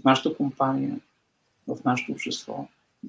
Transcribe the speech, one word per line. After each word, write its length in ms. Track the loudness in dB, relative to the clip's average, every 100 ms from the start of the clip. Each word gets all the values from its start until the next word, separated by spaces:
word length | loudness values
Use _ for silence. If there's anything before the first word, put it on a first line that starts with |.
в 40 |
нашата 320 | 4 4 2 0
компания, 640 | -2 2 2 2 -2 -4 _ _ _ _ _ _ -8
в 100 | -2
нашето 280 | 0 0 -2
общество, 560 | -6 -6 -6 -6 -8 -8 _ _ _